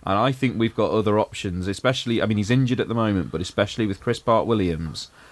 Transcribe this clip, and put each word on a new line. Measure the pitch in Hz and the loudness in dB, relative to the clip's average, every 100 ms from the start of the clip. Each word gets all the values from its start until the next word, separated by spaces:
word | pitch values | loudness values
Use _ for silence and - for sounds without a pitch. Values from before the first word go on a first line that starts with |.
And | - 98 | -2 0
I | 127 | 0
think | 131 131 104 | 0 -2 0
we've | 113 | -2
got | - 104 | 0 0
other | 107 107 104 | 2 2 2
options, | - - 101 90 90 | 0 -4 -6 -4 -4
especially, | 95 127 131 120 117 | -2 -2 -2 0 0
I | 107 | 0
mean, | 107 | 0
he's | 101 | 2
injured | 127 127 123 | 2 2 0
at | - | -2
the | |
moment, | 117 110 98 82 | 0 0 0 -2
but | 82 | -4
especially | 90 - 101 - 107 | -4 0 0 0 -2
with | 98 | -2
Chris | - 117 | -4 -2
Bart-Williams. | - 113 90 110 90 80 80 - - - - | 2 2 4 2 2 0 -6 -10 -14 -18 -20